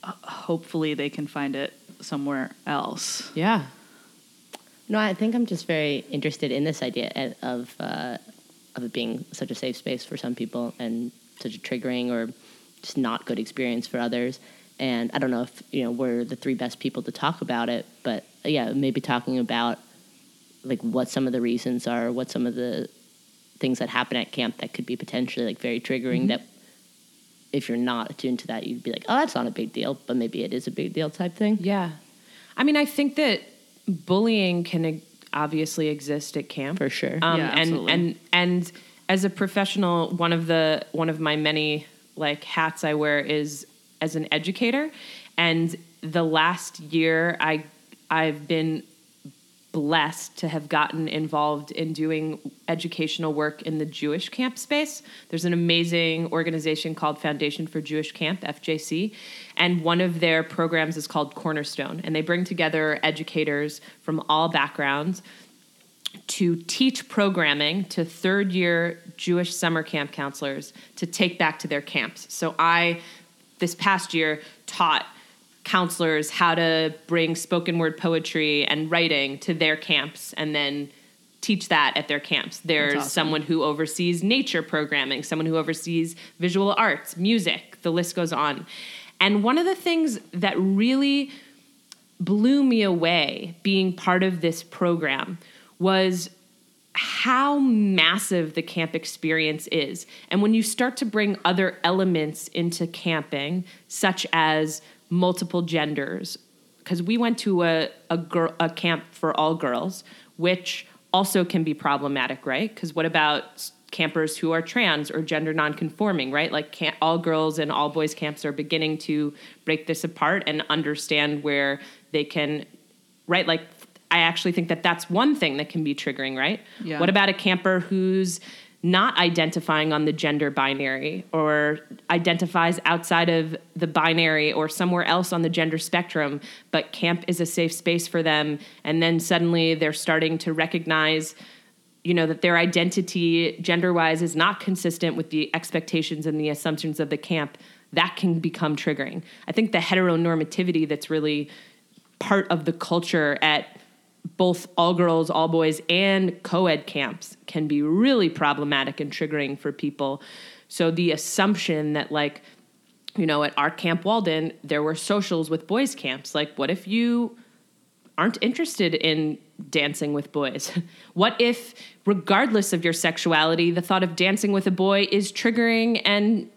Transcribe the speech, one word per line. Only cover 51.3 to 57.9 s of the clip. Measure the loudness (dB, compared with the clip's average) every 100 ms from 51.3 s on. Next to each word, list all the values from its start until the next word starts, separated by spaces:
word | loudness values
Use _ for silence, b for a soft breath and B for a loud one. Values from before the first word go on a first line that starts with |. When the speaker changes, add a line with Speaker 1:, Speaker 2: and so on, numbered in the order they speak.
| 0 0 -2 -6
Speaker 2:
in | -6 -6
doing | -2 -2 -2 -4 -6 -12 -14 -6
educational | -4 -4 -4 -4 -2 -2
work | 0 -2 -4
in | -6 -4
the | -4
Jewish | -4 -4 -2 -6
camp | -4 -4 -4
space. | -4 -2 -2 -8 B B B
There's | -4 0
an |
amazing | 2 4 2 2 2 2 0 -2
organization | -2 -2 -2 -2 -2 -4
called | -4 -4 -2
Foundation | -4 -2 -4 -4 -6
for | -6
Jewish | -4